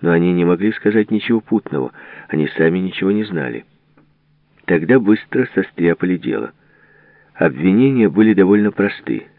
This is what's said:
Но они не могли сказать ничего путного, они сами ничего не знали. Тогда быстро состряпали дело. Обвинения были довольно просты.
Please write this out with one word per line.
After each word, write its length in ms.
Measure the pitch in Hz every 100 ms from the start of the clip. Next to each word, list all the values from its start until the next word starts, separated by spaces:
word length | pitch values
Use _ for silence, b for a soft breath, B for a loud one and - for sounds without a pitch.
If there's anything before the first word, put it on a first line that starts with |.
Но 120 | -
они 200 | 85 87
не 120 | 87
могли 280 | 85 87 101
сказать 380 | 113 104 107 104
ничего 300 | 110 - 117
путного, 520 | - 110 - 76 64 B B B B
они 200 | - 139 -
сами 220 | - 90
ничего 320 | 190 - 95
не 140 | 104
знали. 400 | 107 90 65 58 - _ _ _ _ _ _ _ _ _
Тогда 340 | - 85 82 127
быстро 500 | 101 107 - - 127
состряпали 600 | - 95 - 85 82 90 90
дело. 360 | - 52 - _ b b b b b b b
Обвинения 760 | - 85 64 87 101 135 131 107
были 260 | 80 110
довольно 360 | 98 95 104 104
просты. 560 | 101 101 - - 55 -